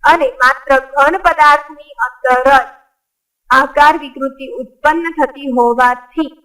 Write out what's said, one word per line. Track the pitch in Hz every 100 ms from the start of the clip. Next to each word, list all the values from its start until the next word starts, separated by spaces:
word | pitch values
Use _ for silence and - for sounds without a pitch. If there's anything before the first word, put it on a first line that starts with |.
અને | - 339 269 -
માત્ર | 254 269 - 269 269
ઘન | 285 277 370
પદાર્થની | 359 311 294 294 294 311 - -
અંદર | 247 - 254 254
જ | 262 269 - - _ _ _ _ _ _ _
આકાર | 254 277 285 294 311
વિકૃતિ | 294 254 269 - 269 240
ઉત્પન્ન | - _ 294 330 330 330
થતી | 262 277 277 247
હોવાથી | 240 240 247 247 - - 302 _